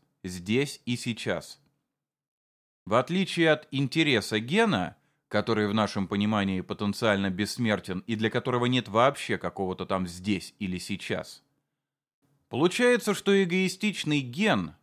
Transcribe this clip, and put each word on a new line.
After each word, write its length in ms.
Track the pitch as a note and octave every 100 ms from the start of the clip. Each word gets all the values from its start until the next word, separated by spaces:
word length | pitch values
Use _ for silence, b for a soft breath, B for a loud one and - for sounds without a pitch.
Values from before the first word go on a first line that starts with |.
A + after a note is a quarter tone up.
| _ _
здесь 580 | F#2+ F2+ F2+ A#2+ C#3 - -
и 100 | A#2+
сейчас. 680 | B2+ A2 A#2+ E2+ - - _ _ _ _ _ _ _ _ _ _ _ _ -
В 100 | A2+
отличие 560 | C3 F#3 F3+ E3+ E3
от 160 | D3+ -
интереса 680 | C3+ C#3 D#3+ D3+ A#2 - G#2+
гена, 560 | A#2 G3 A3+ A2 F2+ - _ _ -
который 400 | G#2 - G#2+ G#2
в 60 |
нашем 340 | A2 G#2 G#2 F#2
понимании 540 | G2+ G#2 G#2+ G2 F#2
потенциально 680 | F2+ - G#2 G2 A2+ G2+ G2
бессмертен 720 | F2+ G2+ - A#2 G2+ - F#2 G2+
и 80 | A2
для 140 | A2
которого 360 | B2 B2+ A#2+ B2
нет 200 | B2+ G2+
вообще 500 | G#2+ C3 C#3+ - G2
какого-то 480 | F2 - F#2 F#2 F2+
там 220 | F#2+ F2+
здесь 480 | F2 G2 F#2+ - -
или 180 | F#2+ F2+
сейчас, 680 | - G2 - F#2 D2+ - _ _ _ _ _ _ _ _ _ _ _
получается, 640 | A#2 F3 G3+ B3 B3 G#3+
что 300 | G3 - G3
эгоистичный 760 | F#3 F#3 F#3 - G#3+ F#3 D#3 D3
ген 540 | B2+ B2+ G#3+ A#2+ D#2+ -